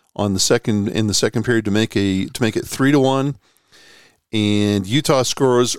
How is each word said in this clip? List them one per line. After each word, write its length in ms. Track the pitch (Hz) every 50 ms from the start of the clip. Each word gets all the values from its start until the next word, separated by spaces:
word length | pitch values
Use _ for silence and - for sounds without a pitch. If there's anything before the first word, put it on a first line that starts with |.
| _ _ _
on 160 | - 101 104 98
the 60 | 92
second, 480 | - - 117 117 - - 107 104 101 107
in 180 | - - 110
the 80 | 104 95
second 300 | - - 113 - 120 104
period 200 | 117 120 113 104
to 40 | 104
make 240 | 98 107 110 117 -
a, 280 | 104 101 98 95 95 98
to 160 | - - -
make 140 | 127 110 -
it 100 | 113 -
three 240 | - - - 135 139
to 80 | 147 143
one. 380 | 131 131 135 135 135 143 139 - _ _ _ _ _ _ _ - - - - - - _ _ _ _ _
And 540 | - 110 107 107 104 104 104 104 104 101 95
Utah 360 | 95 117 151 147 - 147 131 123
scores 520 | - - - 139 131 123 120 123 113 -